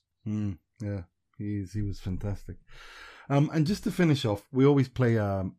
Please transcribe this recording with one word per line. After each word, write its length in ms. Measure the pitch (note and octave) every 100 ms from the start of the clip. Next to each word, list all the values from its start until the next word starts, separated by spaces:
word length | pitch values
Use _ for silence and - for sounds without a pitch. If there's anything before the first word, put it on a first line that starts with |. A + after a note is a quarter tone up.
| _ _ G#2+
Mm, 300 | G#2+ G#2 F2 _ -
yeah, 220 | G#2 G2+ F2 _ _ -
he's, 340 | G#2 G#2 F#2+
he 100 | G#2+
was 160 | G2+ F#2
fantastic. 580 | G2+ F2+ G2+ G2+ - F#2 - - - - - - -
Um, 200 | C#3 D3
and 140 | D#3 D3+
just 160 | -
to 80 | A3+
finish 320 | F3+ E3+ C3+
off, 240 | A2+ G2+ -
we 120 | B2+ C#3
always 220 | C#3+ C3+
play, 300 | - B2 A2+
um, 380 | G2+ G2 F#2